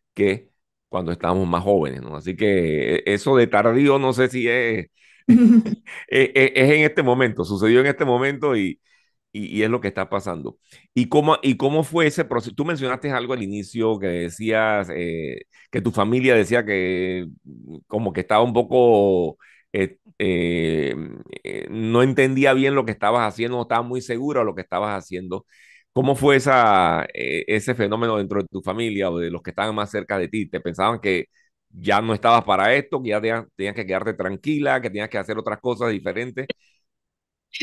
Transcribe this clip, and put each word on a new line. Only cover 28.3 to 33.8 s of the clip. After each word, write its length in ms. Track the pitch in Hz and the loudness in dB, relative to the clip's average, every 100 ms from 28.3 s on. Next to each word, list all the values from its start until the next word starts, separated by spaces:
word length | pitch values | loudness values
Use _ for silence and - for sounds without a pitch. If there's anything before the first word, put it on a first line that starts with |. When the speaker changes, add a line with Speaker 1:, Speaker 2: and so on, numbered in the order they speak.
| 101 | -4
Speaker 1:
de 60 | 92 | -4
tu 120 | 95 | -6
familia 480 | 92 101 117 101 95 | -6 -4 -4 -2 -2
o 80 | 85 | -2
de 120 | 85 | -4
los 120 | 85 | -8
que 80 | - | -8
estaban 240 | 92 107 | -6 -4
más 160 | 107 101 | -4 -4
cerca 280 | 104 - 101 | -6 -4 -4
de 100 | 85 | -4
ti? 200 | 107 92 | -6 -6
¿Te 120 | - | -8
pensaban 400 | 87 82 98 113 | -6 -2 -2 -2
que 260 | 104 90 - _ _ _ _ | -2 -2 -4 _ _ _ _
ya 260 | - 85 101 | -8 0 2
no 120 | 113 | 2
estabas 300 | 104 120 117 | 0 4 4
para 300 | 110 95 101 | 4 2 2
esto, 280 | 135 139 147 | 2 0 -6
que 80 | 123 | -4
ya 100 | 104 | -2
tenías, 260 | 110 113 107 - | -2 -4 -6 -8
tenías 180 | 95 | -8
que 120 | 101 | -6